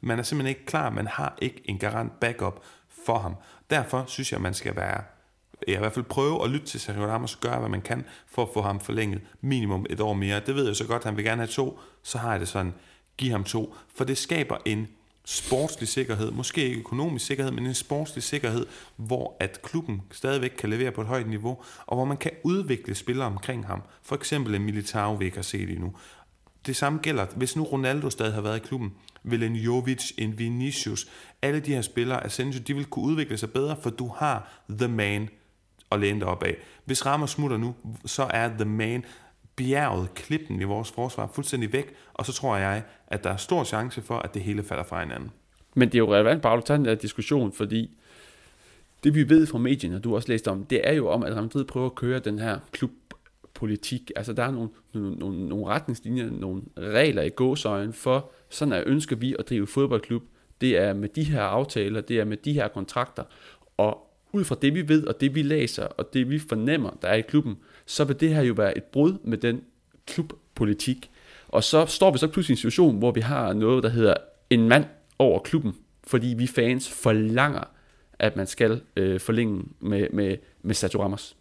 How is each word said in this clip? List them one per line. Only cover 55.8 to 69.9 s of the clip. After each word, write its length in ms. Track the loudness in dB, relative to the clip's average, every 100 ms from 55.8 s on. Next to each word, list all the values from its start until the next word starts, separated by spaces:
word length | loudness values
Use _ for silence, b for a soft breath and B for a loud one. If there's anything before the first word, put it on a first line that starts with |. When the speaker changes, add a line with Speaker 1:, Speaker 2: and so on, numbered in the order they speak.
| -2 -6 -2 -2 -2
Speaker 2:
nogle 320 | -4 -4 -6 -8 -10
regler 440 | 0 4 4 4
i 60 | 0
gåseøjne 640 | 2 2 2 0 -2 -4
for, 380 | -4 0 0 0 B B
sådan 240 | -2 0
at 100 | 2 2
ønsker 300 | 2 2 -2
vi 200 | -2 -2
at 100 | -2
drive 180 | -2 0
fodboldklub. 560 | 2 2 2 0 -4 -4 b b _
Det 180 | 2 4
er 160 | 4
med 140 | 2 -2
de 160 | -2
her 180 | 0 2
aftaler, 580 | 2 2 0 0 0 -2
det 200 | 0 0
er 40 |
med 120 | 0 -2
de 160 | -2
her 160 | 0 0
kontrakter. 560 | -2 -4 -2 -4 -6 -12 B B B B 2
Og 300 | 2 2 -10 _ _
ud 120 | -2
fra 120 | 0 2
det, 120 | 2
vi 140 | 2 4
ved, 180 | 4 4
og 140 | 0
det, 140 | 0
vi 80 | 2
læser, 420 | 2 2 0 -2 -6
og 260 | -4 -2
det, 180 | 0 2
vi 80 | 0
fornemmer, 520 | -2 0 2 2 0 -4
der 60 | 2
er 60 |
i 60 | 2
klubben, 360 | 4 2 2 -4 b b b
så 180 | 0
vil 160 | 2 4
det 140 | 4
her 80 | 6
jo 100 | 4
være 240 | 4 2 2
et 80 |
brud 340 | -2 4 4 4
med 140 | -2 0
den 240 | 2 0 -6 _ _